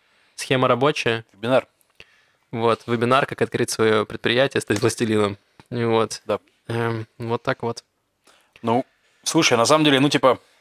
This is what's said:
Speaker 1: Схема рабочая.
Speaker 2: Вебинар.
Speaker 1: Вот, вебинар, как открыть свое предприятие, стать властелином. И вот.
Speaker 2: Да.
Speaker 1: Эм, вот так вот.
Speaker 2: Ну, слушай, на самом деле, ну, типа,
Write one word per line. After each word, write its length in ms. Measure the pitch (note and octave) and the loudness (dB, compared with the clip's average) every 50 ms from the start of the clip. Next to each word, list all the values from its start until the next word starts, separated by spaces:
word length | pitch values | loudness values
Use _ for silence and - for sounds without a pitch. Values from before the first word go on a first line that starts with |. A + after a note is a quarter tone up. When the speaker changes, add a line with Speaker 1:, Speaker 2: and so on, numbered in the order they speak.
| _ _ _ _ _ _ _ | _ _ _ _ _ _ _
Speaker 1:
Схема 320 | - - - C3+ B2+ C3 | -10 -4 -2 0 2 2
рабочая. 560 | B2+ B2 A#2+ C3+ D3+ D#3 - - A#2+ A2+ A2+ - _ _ | 2 2 2 2 0 0 0 -2 -2 -2 -4 -6 _ _
Speaker 2:
Вебинар. 320 | G2 A2 B2 C3 A#2 - - _ _ _ _ _ - - _ _ _ _ _ _ _ _ _ | _ -2 0 0 0 0 -2 _ _ _ _ _ -20 -20 _ _ _ _ _ _ _ _ _
Speaker 1:
Вот, 300 | - A#2 A2+ A#2 A2 - - | -6 -2 0 0 0 0 -2
вебинар, 380 | A#2 A#2+ A2+ A#2 A#2+ C3 C#3 C#3 | -4 -2 -2 0 2 2 2 0
как 160 | - - - | -2 -2 -4
открыть 280 | A#2+ - - A#2 A#2+ - | -4 -2 -2 -2 -2 -2
свое 360 | - - A2 A2 G#2+ G#2+ G2+ | -2 0 2 2 2 2 0
предприятие, 560 | - A#2 - - A2+ A#2 B2 C#3 C3+ - A2 | -4 -6 -4 -4 0 0 2 0 0 -2 -4
стать 200 | - - G#2+ G2+ | -2 -2 -2 0
властелином. 560 | A#2+ A2 - - B2 A2 G#2+ G#2+ G#2 G2+ G2+ - _ _ _ - - _ | 0 -2 0 -2 -2 0 0 0 0 -2 -4 -8 _ _ _ -20 -16 _
И 120 | B2 A#2+ A#2 | -6 -4 -2
вот. 380 | A#2 A2+ A2+ A2 G#2+ - - _ | 0 0 0 0 -2 -6 -8 _
Speaker 2:
Да. 140 | G#2+ G#2 - _ _ _ _ _ | -6 -6 -6 _ _ _ _ _
Speaker 1:
Эм, 380 | - A#2 A#2 A#2 A#2 A2+ A2 A2+ - _ - | -8 -6 -4 -4 -4 -4 -6 -10 -12 _ -12
вот 240 | A#2+ A2+ A#2 - - | -8 -6 -6 -4 -4
так 180 | C3 B2+ - B2 | -6 -6 -4 -6
вот. 200 | A#2 A2+ - - _ _ _ _ _ _ _ _ _ _ _ _ _ _ _ | -8 -8 -10 -14 _ _ _ _ _ _ _ _ _ _ _ _ _ _ _
Speaker 2:
Ну, 240 | - - - - - _ _ _ _ _ _ _ - | -2 0 0 0 -2 _ _ _ _ _ _ _ -8
слушай, 340 | - - E3 D3+ - B2 | -2 0 0 2 2 2
на 80 | A2+ A#2 | 2 4
самом 200 | A2 D3+ D#3 D#3 | 4 4 4 4
деле, 140 | D3 C#3 C3 | 4 4 4
ну, 100 | C#3+ D3 | 4 2
типа, 300 | - C3+ - B2+ A2 - _ _ _ _ | 2 2 2 2 2 0 _ _ _ _